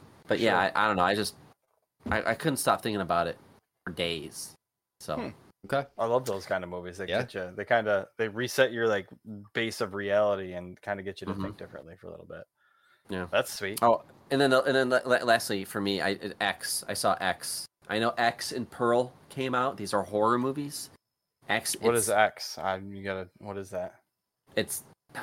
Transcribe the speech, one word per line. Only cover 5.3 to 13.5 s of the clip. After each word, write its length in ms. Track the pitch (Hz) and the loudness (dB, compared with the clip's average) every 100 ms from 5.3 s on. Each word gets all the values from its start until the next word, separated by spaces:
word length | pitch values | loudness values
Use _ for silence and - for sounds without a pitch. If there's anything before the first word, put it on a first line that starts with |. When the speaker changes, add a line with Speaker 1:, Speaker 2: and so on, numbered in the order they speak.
| - - _ 98 | -12 -20 _ -4
Speaker 3:
Okay. 200 | 139 139 - | -4 -4 -4
Speaker 2:
I 80 | 113 | 0
love 200 | 123 123 | 2 0
those 200 | 98 - | -6 -2
kind 180 | 95 | -4
of 60 | 87 | -2
movies. 280 | 90 90 87 | -8 -8 -8
They 100 | 90 | -2
Speaker 3:
Yeah. 140 | 101 | -2
Speaker 2:
get 100 | 123 | -2
you, 180 | 101 90 95 | -6 -8 -8
they 100 | 101 | 2
kinda, 420 | 120 107 101 - - | 2 4 0 0 -4
they 100 | 110 | -4
reset 420 | 104 123 - 131 | -2 -4 2 2
your, 160 | 117 113 | 4 2
like, 220 | 101 92 - 107 104 101 | 2 -2 -16 -14 -14 -8
base 280 | 120 113 - | -4 -4 -2
of 120 | 107 | -4
reality 600 | 101 101 101 104 98 92 | -2 2 4 4 2 -4
and 260 | 90 90 92 | -8 -10 -12
kinda 220 | 104 98 | -6 -6
get 160 | 95 92 | -6 -8
you 40 | 98 | -6
to 60 | |
Speaker 1:
Mm-hmm. 100 | 98 | -4
Speaker 2:
think 140 | 98 101 | -6 -8
differently 380 | 82 73 76 - | -14 -16 -16 -18
for 100 | 90 | -16
a 40 | |
little 140 | 82 87 | -16 -16
bit. 160 | 82 - _ _ _ _ _ - | -16 -18 _ _ _ _ _ -8
Speaker 1:
Yeah. 180 | 95 87 | -6 0
Speaker 2:
That's 200 | 104 - | 0 0